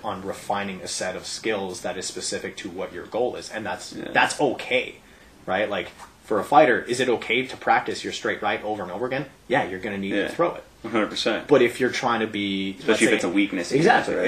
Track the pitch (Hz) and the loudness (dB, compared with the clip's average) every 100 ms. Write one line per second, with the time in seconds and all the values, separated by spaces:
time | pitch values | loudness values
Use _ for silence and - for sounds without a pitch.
0 | 107 101 95 - - 101 98 92 90 - | -6 -6 -6 -6 -4 -2 -4 -6 -8 -4
1 | 92 92 - - 113 104 95 90 95 90 | -4 -6 -8 -6 -2 -2 -2 -6 -6 -6
2 | 87 - - 95 98 - 95 90 87 87 | -6 -6 -6 -4 -6 -8 -10 -8 -8 -8
3 | - 107 123 85 - 110 101 92 - - | -4 0 0 -2 -8 -8 -6 -8 -10 -10
4 | - 127 123 - 139 - - 123 - - | -2 2 2 2 0 0 -2 -2 -2 -10
5 | - - - - - 95 104 98 85 - | -20 -20 -20 -12 -2 0 0 -2 -6 -12
6 | - - - 104 92 147 139 104 98 123 | -20 -12 -2 0 6 8 8 6 2 0
7 | 127 107 - 120 127 - 123 113 113 95 | 2 2 2 0 -2 -2 2 2 2 -4
8 | 101 - 110 95 104 110 107 107 90 92 | -6 -4 -4 -2 -2 -2 -4 -6 -6 -4
9 | 127 - 143 - - 139 104 92 107 98 | -4 -4 -6 -10 -2 0 0 -4 -6 -4
10 | 98 101 82 - 175 - - - 110 113 | -2 0 0 0 0 -2 -12 -14 -4 0
11 | 98 - 120 98 - 139 117 - 123 - | 0 0 0 0 6 6 6 4 0 0
12 | 123 113 110 104 101 98 98 98 - 110 | 0 0 0 -2 -2 -2 -2 -2 0 4
13 | 117 107 92 98 101 92 - 135 190 - | 4 4 2 2 2 0 0 4 6 4
14 | - 90 | 2 0